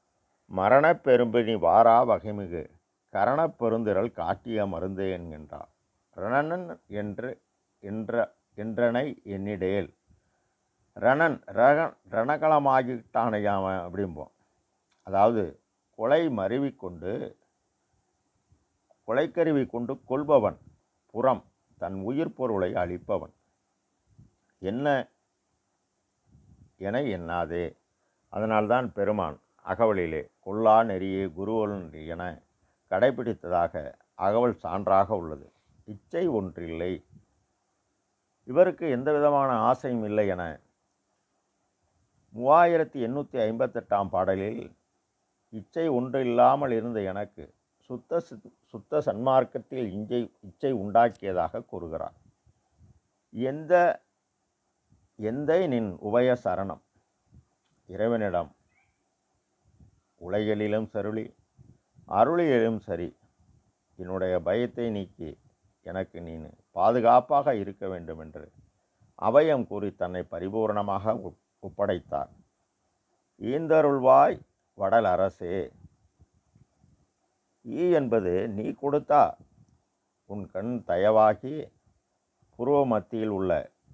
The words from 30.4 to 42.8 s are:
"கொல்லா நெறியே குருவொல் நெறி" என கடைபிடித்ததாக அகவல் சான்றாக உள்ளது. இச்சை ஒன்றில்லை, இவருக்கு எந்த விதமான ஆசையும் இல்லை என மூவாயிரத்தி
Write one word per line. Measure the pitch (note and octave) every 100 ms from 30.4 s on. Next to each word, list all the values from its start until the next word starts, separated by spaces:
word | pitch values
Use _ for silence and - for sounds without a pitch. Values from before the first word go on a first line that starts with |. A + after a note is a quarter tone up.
"கொல்லா | - G#2 A2+ A2
நெறியே | A2+ F#2+ F#2+ F#2+ F#2+
குருவொல் | D#2+ G2 A2+ G#2 G2+ E2
நெறி" | D#2 D#2
என | E2+ F2+ D2+ _ _ _ _ -
கடைபிடித்ததாக | F#2+ B2 B2+ A#2 F#2+ F2 F2 E2+ E2+ C2+ - _ -
அகவல் | F#2+ A2 A#2+ G#2
சான்றாக | E2 F#2 F#2 F#2+ G2
உள்ளது. | G#2+ E2+ D2 C#2+ _ _ _ -
இச்சை | G#2 _ E3 F3+
ஒன்றில்லை, | A2+ F#2+ E2 E2+ E2 F2 F2+ - - _ _ _ _ _ _ _ _ _ _ _ _ -
இவருக்கு | C3 F#3 E3 E3
எந்த | B2 C3
விதமான | D3 D3 C#3+ C3+
ஆசையும் | A#2+ A2 B2+ C#3 A#2+ G#2+
இல்லை | G#2+ G2+
என | F2+ E2+ D2+ _ _ _ _ _ _ _ _ _ _ _ _ _ _ _ _ _ A2
மூவாயிரத்தி | B2+ D#3+ F3 E3+